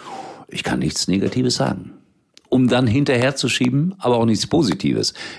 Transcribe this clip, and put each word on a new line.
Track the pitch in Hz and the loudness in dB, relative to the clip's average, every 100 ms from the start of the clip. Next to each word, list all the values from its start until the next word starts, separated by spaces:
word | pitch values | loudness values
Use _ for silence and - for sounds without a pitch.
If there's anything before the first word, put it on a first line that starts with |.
| - - - - - | -16 -14 -16 -18 -14
„Ich | - | -8
kann | - - | -4 -2
nichts | 78 - - | -2 -4 -2
Negatives | 95 - 127 127 | 0 0 0 -2
sagen.“ | - 131 - - - _ _ _ - - | 0 -2 -4 -10 -20 _ _ _ -16 -2
Um | 131 127 | 2 4
dann | 123 127 | 4 4
hinterher | 127 143 120 131 | 2 2 2 2
zu | 135 120 | 0 -2
schieben, | - 123 135 175 - | 0 0 2 0 -2
aber | 123 117 | 0 2
auch | 113 | 2
nichts | 101 - | 0 2
Positives. | - 131 - - 55 - - - | 2 2 0 0 0 -2 -4 -14